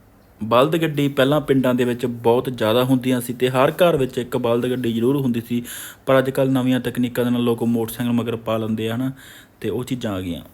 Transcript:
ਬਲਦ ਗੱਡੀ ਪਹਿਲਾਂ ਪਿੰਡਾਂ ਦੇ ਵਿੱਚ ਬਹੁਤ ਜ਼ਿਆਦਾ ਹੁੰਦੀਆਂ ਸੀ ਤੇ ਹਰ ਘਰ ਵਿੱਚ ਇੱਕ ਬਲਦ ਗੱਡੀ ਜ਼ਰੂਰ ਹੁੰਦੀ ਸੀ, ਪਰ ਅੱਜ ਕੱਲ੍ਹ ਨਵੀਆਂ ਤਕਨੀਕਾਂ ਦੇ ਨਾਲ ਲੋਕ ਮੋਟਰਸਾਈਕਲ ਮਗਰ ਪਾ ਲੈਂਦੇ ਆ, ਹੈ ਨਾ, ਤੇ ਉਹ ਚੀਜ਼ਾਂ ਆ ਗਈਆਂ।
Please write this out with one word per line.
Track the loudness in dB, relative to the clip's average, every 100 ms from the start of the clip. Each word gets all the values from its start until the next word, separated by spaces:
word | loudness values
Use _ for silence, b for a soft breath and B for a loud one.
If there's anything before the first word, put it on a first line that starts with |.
| _ _ _ -10
ਬਲਦ | 0 4 4 2
ਗੱਡੀ | -2 0 0
ਪਹਿਲਾਂ | 2 2 2
ਪਿੰਡਾਂ | 2 2 4
ਦੇ | 2
ਵਿੱਚ | 0 0 -4
ਬਹੁਤ | -2 2 2 2 -2
ਜ਼ਿਆਦਾ | 2 2
ਹੁੰਦੀਆਂ | 4 2 2 -2
ਸੀ | -2
ਤੇ | -2 0
ਹਰ | 2 2
ਘਰ | 4 2 4
ਵਿੱਚ | 0 -2
ਇੱਕ | -4 -2
ਬਲਦ | 0 0 0
ਗੱਡੀ | -2 -2
ਜ਼ਰੂਰ | 0 0 2
ਹੁੰਦੀ | 0 -2
ਸੀ, | -2 -6 -6 B B B 2
ਪਰ | 2
ਅੱਜ | 2
ਕੱਲ੍ਹ | 0 0
ਨਵੀਆਂ | 2 2 0
ਤਕਨੀਕਾਂ | -2 -2 -2 0 0
ਦੇ |
ਨਾਲ | 0
ਲੋਕ | 0 0
ਮੋਟਰਸਾਈਕਲ | 0 0 -2 -4 -2
ਮਗਰ | -2 -2 -6
ਪਾ | -4 -2
ਲੈਂਦੇ | -2 -2 -2
ਆ, |
ਹੈ | -2
ਨਾ, | -4 -6 B B B -10
ਤੇ | -6
ਉਹ | -4
ਚੀਜ਼ਾਂ | -4 -6 -4
ਆ | -4
ਗਈਆਂ। | -6 -8 -12